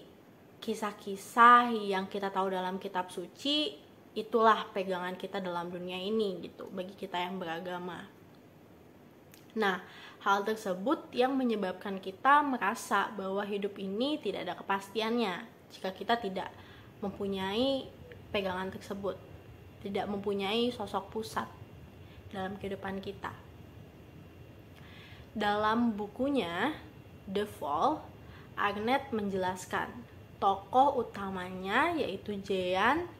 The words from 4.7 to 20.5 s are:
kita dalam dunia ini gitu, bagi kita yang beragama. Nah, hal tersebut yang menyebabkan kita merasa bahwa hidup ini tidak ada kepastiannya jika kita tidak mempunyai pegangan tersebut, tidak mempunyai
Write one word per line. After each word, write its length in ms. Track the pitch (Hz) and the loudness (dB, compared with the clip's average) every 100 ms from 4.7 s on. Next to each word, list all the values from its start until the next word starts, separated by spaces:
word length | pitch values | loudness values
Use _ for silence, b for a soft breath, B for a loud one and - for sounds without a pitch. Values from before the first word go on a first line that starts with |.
| 202 190 180 180 185 | -4 -2 -2 -4 -6
kita 240 | - 202 | -6 -4
dalam 320 | 180 175 175 | -2 -4 -4
dunia 240 | 180 180 185 | -6 -6 -4
ini 480 | 190 220 202 175 | -2 0 0 -2
gitu, 240 | 175 - - 190 | -10 -12 -10 -8
bagi 160 | 185 | -8
kita 240 | - 190 180 | -10 -6 -4
yang 240 | 180 190 | -2 -4
beragama. 800 | 170 165 180 180 180 170 - - - - - - - - - - - - - - - | -4 -4 -4 -6 -8 -10 -14 -20 -20 -20 -20 -20 -20 -20 -20 -20 -20 -20 -20 -20 -8
Nah, 320 | 220 202 185 B B B B | 2 2 2 B B B B
hal 240 | 208 202 214 | 2 4 2
tersebut 640 | 214 202 180 208 339 - | -2 -2 -2 0 0 0
yang 240 | 240 254 269 | 2 2 4
menyebabkan 640 | 247 208 185 185 208 190 | 2 2 -2 -4 -6 -6
kita 400 | 190 - 262 285 | -8 2 8 8
merasa 720 | 285 247 190 233 - 208 208 | 6 2 0 -2 2 2 2
bahwa 320 | 202 190 196 | -2 -2 -2
hidup 320 | 196 202 196 202 | 0 -2 -2 -4
ini 400 | 190 202 277 302 | -4 -2 0 0
tidak 320 | 208 180 175 | -2 -4 -4
ada 60 | 165 | -6
kepastiannya 880 | - 196 - 220 220 240 214 180 - - - | -2 -2 0 -2 2 2 2 0 -8 -18 -20
jika 240 | - 190 | -8 -6
kita 240 | - 196 233 | -4 2 2
tidak 320 | 196 185 - - B B B - | 2 -4 -6 -10 B B B -6
mempunyai 800 | 202 196 202 196 190 214 269 269 - - - - - | -6 -4 -2 -2 0 2 2 2 -4 -14 -18 -16 -4
pegangan 400 | 214 190 180 190 | -2 0 -2 -4
tersebut, 480 | 208 - 196 196 185 - - - - - - | -6 -8 -4 -4 -4 -12 -18 -18 -18 -18 -10
tidak 240 | 202 196 190 | -4 -2 0
mempunyai 640 | 202 202 202 196 | -2 -2 0 2